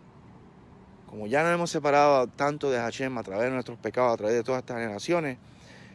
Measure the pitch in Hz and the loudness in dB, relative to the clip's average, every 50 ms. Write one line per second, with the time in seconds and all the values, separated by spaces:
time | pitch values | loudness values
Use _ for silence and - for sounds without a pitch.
0 | - - - - - - - - - - - - - - - - - - - - | -20 -20 -20 -20 -20 -20 -20 -20 -20 -20 -20 -20 -20 -20 -20 -20 -20 -20 -20 -20
1 | - - - 107 107 104 123 147 160 170 175 175 170 160 - 160 143 147 143 143 | -20 -18 -14 -10 -4 0 0 2 2 2 2 0 0 -2 -2 -2 2 4 6 6
2 | 147 147 143 135 127 113 - - 143 143 147 147 - 139 131 120 120 113 - - | 6 6 6 4 2 0 -2 -2 -2 -2 -2 -2 -2 -2 0 0 -2 -4 -4 -6
3 | 135 131 131 117 107 98 95 104 117 127 131 127 120 - 120 107 - 110 - 127 | -6 -6 -6 -6 -8 -6 -4 -2 -2 -2 -2 -4 -6 -8 -10 -8 -8 -4 0 0
4 | 127 123 117 104 104 107 117 120 113 131 131 127 123 - 127 117 117 110 104 104 | 2 2 2 0 0 0 0 0 0 0 -2 -4 -4 -6 -6 -6 -6 -6 -6 -6
5 | - - 170 170 160 139 127 - - - - - - - - - - - | -2 -2 0 0 -2 -4 -6 -10 -14 -20 -20 -20 -20 -20 -20 -20 -20 -20